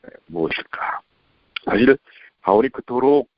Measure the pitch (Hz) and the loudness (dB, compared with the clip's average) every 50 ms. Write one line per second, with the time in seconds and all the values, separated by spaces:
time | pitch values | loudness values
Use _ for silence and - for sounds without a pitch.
0 | - - - - _ _ 80 85 80 78 - - - - - - - - - - | -20 -20 -20 -20 _ _ -6 -6 -4 -4 -4 -8 -10 -12 -10 -10 -8 -8 -8 -10
1 | _ _ _ _ _ _ _ _ _ _ _ - _ - - 101 120 131 135 - | _ _ _ _ _ _ _ _ _ _ _ -12 _ -4 0 2 4 4 4 2
2 | _ _ - - - - _ _ _ 92 98 104 123 135 - - - - 123 123 | _ _ -20 -20 -20 -20 _ _ _ 2 2 2 2 0 -4 -10 -12 -6 -4 0
3 | 120 139 143 143 127 _ _ | 2 2 2 2 0 _ _